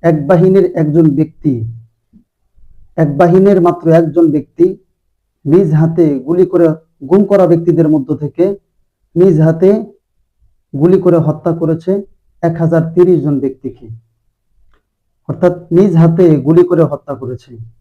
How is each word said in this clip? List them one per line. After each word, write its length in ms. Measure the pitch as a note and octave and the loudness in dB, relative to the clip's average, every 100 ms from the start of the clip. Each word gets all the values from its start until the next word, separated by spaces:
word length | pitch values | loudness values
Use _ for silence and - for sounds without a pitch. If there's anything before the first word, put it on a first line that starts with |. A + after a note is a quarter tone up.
এক 260 | E3 D#3+ C#3 | 0 -2 0
বাহিনীর 480 | C#3+ F#3 F#3+ F#3 - | 2 4 2 0 -2
একজন 400 | D3+ D3+ D#3+ C3+ | -2 2 2 2
ব্যক্তি, 560 | D#3 _ D#3 B2 A2+ A#2 - _ _ _ _ _ _ _ - - - - | -4 _ -4 -4 -8 -12 -20 _ _ _ _ _ _ _ -20 -20 -16 -4
এক 220 | D#3 C#3 | -2 2
বাহিনীর 440 | F3 F#3 G3 F#3+ | 2 4 4 2
মাত্র 300 | F3 E3+ E3 | 0 -2 0
একজন 400 | E3 E3 D3+ E3 | 2 2 0 0
ব্যক্তি 460 | D3 C3 _ F3+ F#3+ _ _ _ _ _ _ D3 | 0 -6 _ -2 -2 _ _ _ _ _ _ -2
নিজ 280 | E3 G3 | 0 2
হাতে 460 | D3+ E3 E3 E3 C#3 | 0 0 0 -2 -2
গুলি 260 | B2+ F3 F#3 | -4 -2 0
করে, 220 | F#3 E3 D#3 _ _ C3+ | 2 0 -2 _ _ -2
গুম 200 | F#3 G3 | 0 0
করা 220 | G3+ F3+ | 0 0
ব্যক্তিদের 420 | E3 E3+ D#3 D#3 | 0 0 -2 0
মধ্য 260 | D#3 C3 D3 | 0 -2 -6
থেকে 400 | D3 - F#3 G3+ _ _ _ _ _ E3 | -8 -4 -4 -4 _ _ _ _ _ 0
নিজ 260 | F#3+ D#3 | 2 2
হাতে 420 | D#3 E3 F#3+ G#3+ A3+ _ _ _ _ _ _ _ _ C3+ | 0 2 2 2 -2 _ _ _ _ _ _ _ _ -2
গুলি 260 | D#3+ F#3 | 0 2
করে 160 | F3+ E3+ | 0 0
হত্যা 340 | D3+ D3+ - | -2 -4 -6
করেছে 520 | E3 D#3+ E3 F3 G3 G3+ _ _ _ | -6 -4 -4 -4 -6 -6 _ _ _
এক 160 | E3+ E3 | -6 -2
হাজার 360 | D#3+ E3 E3 | -2 -2 -2
তিরিশ 300 | F3+ F3+ E3+ | 0 2 2
জন 160 | C#3 C#3+ | 0 -4
ব্যক্তিকে, 480 | C3+ - C3 - A2+ A2+ _ _ _ _ _ _ _ _ _ _ _ _ _ | -6 -8 -14 -16 -20 -20 _ _ _ _ _ _ _ _ _ _ _ _ _
অর্থাৎ 440 | C#3+ F3+ - - | -2 -2 -2 -2
নিজ 240 | E3+ G3+ E3 | 0 2 4
হাতে 400 | E3 E3 F3 D3+ | 2 4 2 2
গুলি 280 | B2+ E3 | 2 2
করে 200 | F3 F3 | 2 0
হত্যা 320 | D3+ C#3+ - C3+ | -2 -4 -12 -12
করেছে। 420 | B2 B2 _ A#2 A2+ A#2 | -10 -14 _ -20 -20 _